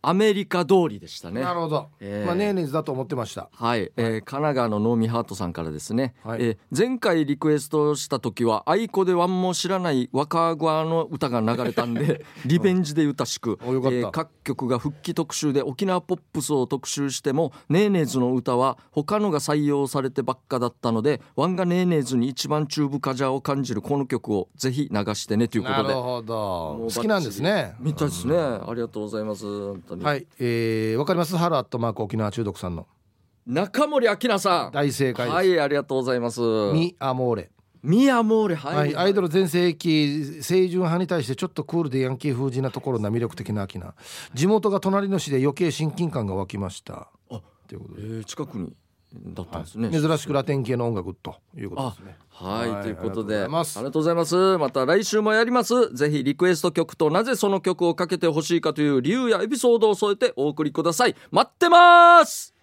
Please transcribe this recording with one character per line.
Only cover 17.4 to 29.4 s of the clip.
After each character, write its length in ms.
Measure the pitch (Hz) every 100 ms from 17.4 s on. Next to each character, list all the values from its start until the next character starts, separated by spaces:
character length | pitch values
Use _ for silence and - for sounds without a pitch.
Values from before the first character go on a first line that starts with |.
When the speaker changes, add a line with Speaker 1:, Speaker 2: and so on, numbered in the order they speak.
| 160 - _
Speaker 1:
ネ 200 | 156 208
ー 20 |
ネ 140 | 190
ー 20 | 139
ズ 140 | 123
の 140 | 123
歌 220 | 127 123 123
は 220 | 131 123 _
他 280 | - 147 208
の 120 | 208
が 80 | 147
採 260 | - 151 147
用 200 | 143 135
さ 140 | 143
れ 100 | 127
て 120 | 127
ば 120 | 123 131
っ 40 | _
か 120 | 127
だ 80 | 120
っ 60 |
た 200 | _ 123
の 80 | 113
で、 200 | 123 135 - -
ワ 120 | 160
ン 100 | 185
が 80 | 180
ネ 160 | 175
ー 40 | 180
ネ 120 | 160
ー 40 |
ズ 120 | 123 127
に 140 | 123
一 180 | 131 139
番 200 | 151 151
チ 120 | -
ュ 60 | 143
ー 20 |
ブ 140 | 139
カ 140 | 139 127
ジ 100 | 135
ャ 20 |
ー 40 |
を 100 | 135
感 220 | 139 139
じ 120 | 123 107
る 60 |
こ 160 | - 143
の 80 | 131
曲 280 | 120 -
を 140 | 104 90 _
ぜ 160 | 131
ひ 180 | 127 143
流 80 | 104 101 104
し 120 | -
て 80 | 107
ね 140 | 117
と 80 | 110
い 20 |
う 40 |
こ 100 | 127
と 20 | 135
で。 140 | 135
Speaker 2:
な 0 |
る 60 | 135
ほ 200 | 123 123
ど。 120 | 110
Speaker 1:
も 420 | 113 101 90 80 73
う 20 |
バ 20 | 113
ッ 20 |
チ 60 |
リ 20 | -
Speaker 2:
好 60 |
き 60 | 220
な 100 | 208
ん 40 | 135
で 60 |
す 100 | 98
ね。 340 | 156 202 113 -
Speaker 1:
み 120 | 135
た 120 | 151 147
い 20 |
で 60 |
す 120 | 170 127
ね。 80 |
Speaker 2:
う 40 | 170
ん。 320 | 147 107 -
Speaker 1:
あ 40 |
り 60 | 120
が 80 | 117
と 140 | 110
う 20 |
ご 60 | 104
ざ 100 | 107
い 60 | 107
ま 100 |
す。 100 | 101